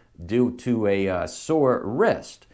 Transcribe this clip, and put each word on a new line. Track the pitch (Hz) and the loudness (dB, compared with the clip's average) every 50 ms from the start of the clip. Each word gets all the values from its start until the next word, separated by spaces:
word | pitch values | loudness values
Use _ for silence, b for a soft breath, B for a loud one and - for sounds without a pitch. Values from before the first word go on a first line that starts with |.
| b b b b 85 | b b b b -8
due | 87 107 123 123 123 123 - | -2 2 2 2 2 0 -2
to | - 127 120 113 107 101 | -4 -2 0 0 2 2
a, | 98 98 98 95 | 2 2 2 0
uh, | 92 87 87 85 | 0 -2 -4 -6
sore | - - - - 160 160 143 127 120 - - | -8 -8 -4 0 2 2 4 4 2 2 -2
wrist. | 98 117 151 220 214 110 - - - - - - - | -4 -2 0 2 2 0 0 -4 -12 -18 -20 -20 -20